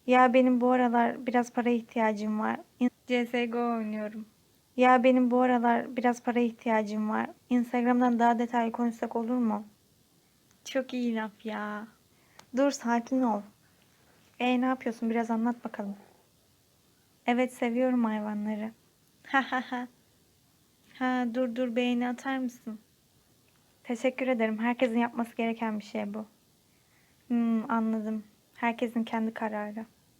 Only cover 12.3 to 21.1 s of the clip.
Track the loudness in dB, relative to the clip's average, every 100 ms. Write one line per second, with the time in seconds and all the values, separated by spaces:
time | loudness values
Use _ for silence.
12.3 | -20 _ 0 0 0 0 0 0 0 0
13.3 | -2 -6 _ _ _ _ _ _ _ _
14.3 | -4 0 0 0 -2 -4 -4 -2 -2 -2
15.3 | -2 -2 -4 -10 -10 -10 -10 -16 _ _
16.3 | _ _ _ _ _ _ _ _ _ -2
17.3 | 0 0 -2 -2 0 2 2 0 -2 -4
18.3 | -6 -6 -6 -8 -12 _ _ _ _ -2
19.3 | -2 0 -4 -4 -8 -10 _ _ _ _
20.3 | _ _ _ _ _ _ -4 -2